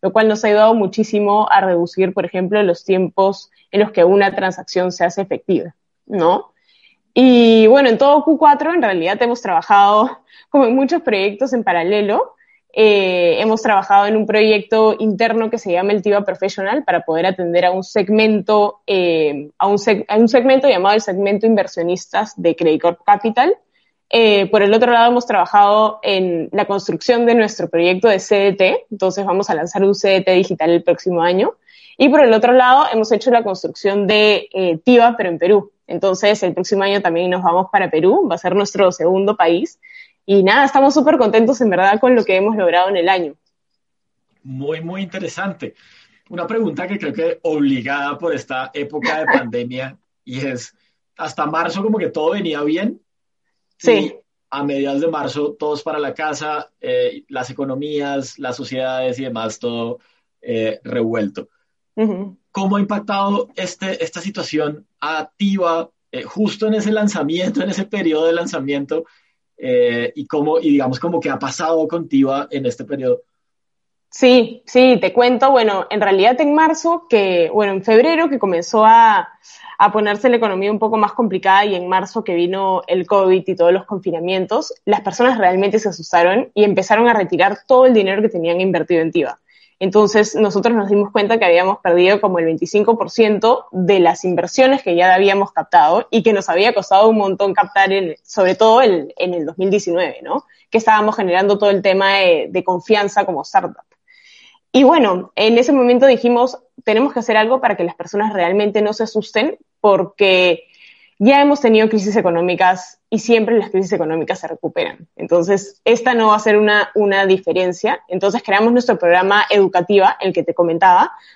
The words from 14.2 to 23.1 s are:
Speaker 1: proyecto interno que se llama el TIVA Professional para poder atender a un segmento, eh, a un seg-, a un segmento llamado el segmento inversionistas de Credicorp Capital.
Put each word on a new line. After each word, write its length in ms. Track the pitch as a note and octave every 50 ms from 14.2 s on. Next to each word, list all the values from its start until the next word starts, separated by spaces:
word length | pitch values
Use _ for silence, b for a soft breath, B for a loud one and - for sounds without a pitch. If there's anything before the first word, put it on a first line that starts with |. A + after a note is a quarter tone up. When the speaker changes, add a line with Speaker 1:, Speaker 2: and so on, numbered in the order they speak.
| G#3+
Speaker 1:
proyecto 680 | G#3+ G#3+ G#3+ G#3+ A3 G#3+ G#3+ G#3+ _ A3+ A3 A3 G#3+ G#3 -
interno 500 | A3 A3 G3+ F#3 A3+ A3+ A3+ A3+ A3 A3
que 80 | A#3
se 160 | A3+ - G3+
llama 200 | F3 F3 F#3 G3+
el 100 | G#3 G#3
TIVA 240 | F3+ G#3 G3+ G3+ G3+
Professional 580 | G3+ F#3 - - G3 - - F#3+ G3 A3+ D4+ -
para 160 | - F3+ E3+ E3+
poder 180 | - D#3+ D#3+ E3+
atender 400 | F#3+ F#3+ F#3 F3+ E3+ E3+ F3 F3+
a 60 | F3+
un 120 | F3+ F#3+
segmento, 1000 | F#3 - - A3 G3 F#3+ G#3+ G#3+ A3 A3 G#3+ G#3 F#3+ - G#3+ G#3 G#3 G#3 - _ _
eh, 640 | - G3+ F#3 F3+ F3 E3 D#3+ D#3 D3 C#3+ C#3+ D3 D3 _
a 100 | _ -
un 120 | G3 G3+ G3+
seg-, 260 | G3+ A#3 G#3+ F#3+ A3 -
a 80 | G#3 G#3+
un 100 | A#3 A3+
segmento 400 | C#4 B3+ A#3+ C4+ C4 C4 C#4 C#4+
llamado 260 | A#3 F3+ F3+ G3 G#3
el 60 | A3
segmento 460 | A3 - F#3 F#3 G3+ G3 G3+ G3+ G#3+
inversionistas 880 | A3+ A3+ G#3 F#3 F#3 - F#3 E3+ F3 F3+ F3+ - _ - G3 G#3+ G#3+ -
de 180 | - E3+ E3+ D#3+
Credicorp 480 | - F3 D#3+ D#3 D3+ - E3+ E3+ _
Capital. 540 | _ -